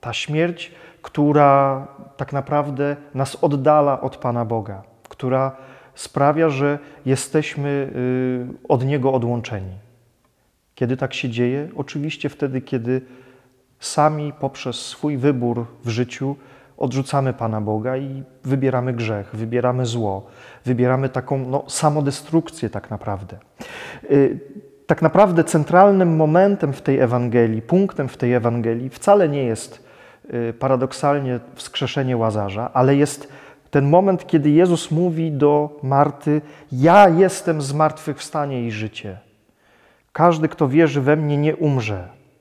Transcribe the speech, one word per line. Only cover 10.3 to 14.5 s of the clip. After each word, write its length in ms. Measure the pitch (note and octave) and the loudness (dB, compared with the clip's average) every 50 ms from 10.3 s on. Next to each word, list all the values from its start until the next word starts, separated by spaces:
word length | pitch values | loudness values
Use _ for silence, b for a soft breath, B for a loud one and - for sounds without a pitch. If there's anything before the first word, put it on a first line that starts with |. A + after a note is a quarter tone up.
| _ _ _ _ _ _ _ _ _ | _ _ _ _ _ _ _ _ _
Kiedy 220 | - C#3 A#2 C3 | -6 -4 -4 -2
tak 180 | C3 - B2+ - | -4 -4 -6 -6
się 140 | - - C3 | -6 -8 -6
dzieje? 400 | A2+ A#2 B2 B2 B2+ C#3 D3 E3 - | -2 -2 -2 0 0 -4 -6 -8 -10
Oczywiście 520 | - C#3+ C#3+ - D3+ C#3+ D#3 D3+ - - D3 | -10 -12 -8 -8 -8 -8 -8 -8 -6 -8 -8
wtedy, 320 | C#3+ - - C#3 C3 C3 | -6 -4 -6 -4 -4 -6
kiedy 400 | B2+ - - B2+ A2+ A#2+ B2+ C3 B2+ B B B B B B B B B B _ _ _ _ _ | -8 -4 -6 -6 -4 -2 -4 -4 -4 B B B B B B B B B B _ _ _ _ _
sami 520 | - - - - D3 D#3 D3+ D3+ D3 D3 C#3 - | -14 -8 0 2 2 2 2 0 -6 -8 -8 -6
poprzez 360 | - C3+ | -8 -8